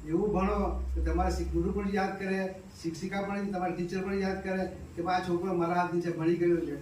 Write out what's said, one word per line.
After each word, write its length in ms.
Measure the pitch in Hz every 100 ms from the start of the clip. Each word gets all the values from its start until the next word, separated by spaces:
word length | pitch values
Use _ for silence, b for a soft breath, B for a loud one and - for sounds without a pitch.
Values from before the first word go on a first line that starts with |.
| 151
એવું 200 | 170 208
ભણો 260 | 170 196 208 185 - -
કે 60 | -
તમારા 300 | 165 165 185
શિ-, 140 | 180
ગુરુ 280 | 156 165 185
પણ 160 | 190 196
યાદ 180 | 196 190 -
કરે, 360 | 190 190 185 - - -
શિક્ષિકા 400 | 165 160 190 196
પણ, 240 | 202 202 196
તમારા 280 | 180 180
ટીચર 260 | 180 175 190
પણ 140 | 196
યાદ 240 | 196 190 190
કરે 240 | 190 190 185 - - 170
કે 60 |
ભાઈ 180 | 175 180
આ 80 | 180
છોકરો 260 | 175 190
મારા 200 | 175 170
હાથ 200 | 175 175
નીચે 160 | 175 165
ભણી 260 | 160 165 170
ગયો 200 | 175 170
છે. 200 | 147 143